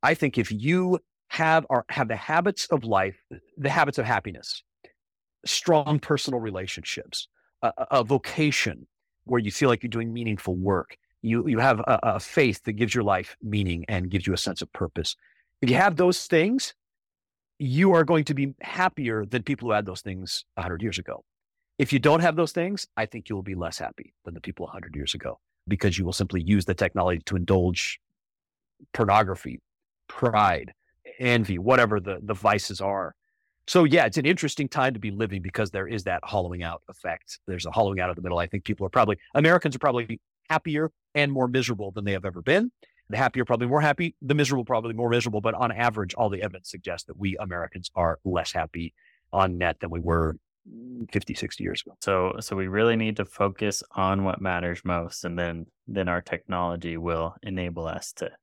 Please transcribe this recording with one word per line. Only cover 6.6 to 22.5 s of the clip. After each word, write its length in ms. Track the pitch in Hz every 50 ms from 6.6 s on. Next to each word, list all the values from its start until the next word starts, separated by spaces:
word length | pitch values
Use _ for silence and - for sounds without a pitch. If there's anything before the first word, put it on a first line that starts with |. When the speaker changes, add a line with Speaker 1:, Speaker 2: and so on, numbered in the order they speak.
| 95 95 - - 82 - - - - - - - - _ _ _ _ _ _ _
Speaker 1:
a, 100 | - 117 -
a, 100 | - 131 -
a 120 | - 135 117
vocation 840 | 107 139 127 - - - - 156 151 135 - - 110 76 60 67 _ _ _ _ _ _ _ _
where 160 | - 123 120
you 100 | 110 101
feel 200 | - - 147 131
like 120 | 120 104
you're 80 | - 120
doing 240 | 110 117 113 117 113
meaningful 420 | 120 117 113 104 95 - - 92
work, 420 | 90 92 101 98 90 - _ - _ _ _ _ _
you, 260 | - 110 113 120 -
you 100 | 156 123 110
have 200 | 123 135 123 104
a, 200 | - - 120 - -
a 160 | 117 98 104
faith 420 | - - - - 147 120 95 - _
that 80 | - 107
gives 200 | 104 120 104 -
your 120 | 127 107
life 300 | 104 98 92 90 - - _
meaning 440 | - 110 104 104 101 92 85 85 82
and 220 | - 107 90 90 90
gives 180 | 90 95 90
you 60 | 98 92
a 40 |
sense 240 | 82 - 98 92 -
of 100 | - - _
purpose. 420 | - 95 82 _ - 80 - - _ _ _ _ _ _ _ _ _
If 80 | - 123
you 80 | 127
have 180 | 143 185 202 175
those 320 | 147 185 180 175 - -
things, 480 | - - 156 165 202 247 269 - - - _ _ _ _ _ _ _ _ _ _ _ _ _ _ _ _
you 360 | _ 147 131 127 147 185 196 180
are 100 | 165 160
going 220 | 135 170 156 147
to 80 | - 151
be 200 | 135 143 139 131 _
happier 640 | - - - - 185 185 - - 139 117 113 110 104
than 160 | 98 117 123 104
people 260 | - 143 113 123 120
who 40 | 107
had 120 | 104 104
those 160 | 98 92 92
things 420 | - 101 95 92 92 92 - - - _ _
a 40 | -
hundred 200 | 87 90 87 82 104
years 160 | 110 85 92
ago. 240 | - - - - _ _ _ _ _ _ _ _ _ _ _ _
If 120 | 139 -
you 60 | -
don't 220 | 131 110 151 147 165
have 160 | 170 175 156
those 160 | 160 170 147